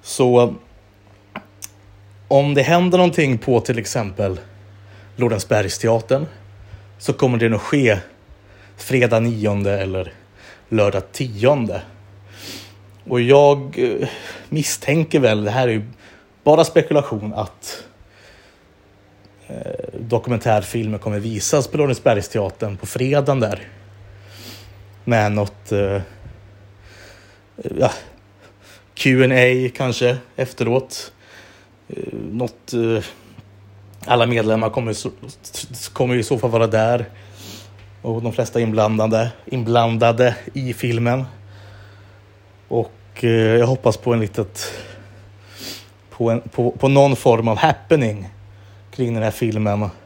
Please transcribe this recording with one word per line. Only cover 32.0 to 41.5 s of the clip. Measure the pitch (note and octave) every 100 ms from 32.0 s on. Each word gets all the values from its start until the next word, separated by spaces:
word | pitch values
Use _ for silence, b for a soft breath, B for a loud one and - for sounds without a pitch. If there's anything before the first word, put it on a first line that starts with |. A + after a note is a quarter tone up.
| - - -
något, | G#2+ B2 - -
eh, | A#2+ A#2 A2+ G2 B B B - - - - - - -
alla | B2 A#2
medlemmar | A#2 G#2+ A2 A2+
kommer | A#2+ A#2
så, | G#2 B2+ - B2 - - - - B2 -
kommer | - B2+ B2
i |
så | A2 B2+
fall | A#2+
vara | A2+ A2+
där. | A2 A2 A#2+ A#2 B B B B B B B - -
Och | A2+ A2+
de | A#2
flesta | A2 A#2 -
inblandade, | A#2 A2 G#2+ A2 A2 A2 A#2 - -
inblandade | C3 A2+ A#2 A#2 A2+ A#2 A2+ B2 A2 -
i | C#3 C3
filmen. | A#2 B2 A#2 A#2+ B2+ C3 - B